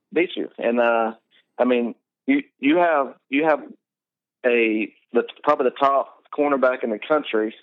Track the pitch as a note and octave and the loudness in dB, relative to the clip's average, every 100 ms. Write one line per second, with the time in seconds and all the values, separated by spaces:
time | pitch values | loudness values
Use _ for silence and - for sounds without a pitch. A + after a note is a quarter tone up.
0 | _ D#3 F3+ - - - A#2 A#2+ A#2 A#2 | _ -2 -2 -4 -10 -4 -2 0 2 2
1 | A2+ A2+ _ _ _ - B2 B2 A#2 - | 0 -4 _ _ _ -2 0 2 -2 -8
2 | _ _ - C#3+ - - C#3 E3+ F3 D3+ | _ _ -2 -2 -2 -4 0 2 2 2
3 | B2+ - - C#3 D#3+ C#3+ - - _ _ | -2 -8 -6 -2 2 0 -2 -20 _ _
4 | _ _ _ _ B2+ A#2+ A2+ G#2+ G2+ _ | _ _ _ _ 0 2 2 0 -4 _
5 | _ A#2 A#2 - - D3 B2 - C#3 C#3 | _ -2 -2 -6 -2 2 0 2 2 2
6 | - - - - D3 C#3 B2+ B2+ A#2+ G#2 | -2 -10 -14 -2 0 2 2 0 -4 -6
7 | - D3+ D3 A2 A2 - | -2 -2 0 -2 -2 -6